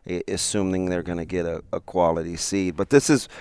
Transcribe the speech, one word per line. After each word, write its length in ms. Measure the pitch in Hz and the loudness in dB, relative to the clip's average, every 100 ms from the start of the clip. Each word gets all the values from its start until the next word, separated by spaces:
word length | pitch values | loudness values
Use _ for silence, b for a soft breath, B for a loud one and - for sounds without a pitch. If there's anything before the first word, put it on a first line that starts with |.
| - | -8
a-, 160 | 90 - | -6 -4
assuming 600 | 95 - 107 95 92 92 | -4 -2 0 0 0 0
they're 160 | 90 | -2
gonna 240 | 85 85 82 | -4 -6 -4
get 180 | 90 | -4
a, 180 | 85 - - | -2 -4 -6
a 80 | - | -8
quality 560 | - 92 85 82 82 82 | -4 2 4 2 -2 -6
seed. 400 | - 98 92 80 | -4 -2 -2 -2
But 120 | 98 | 4
this 220 | 139 - | 4 6
is, 180 | 143 - B | 2 2 B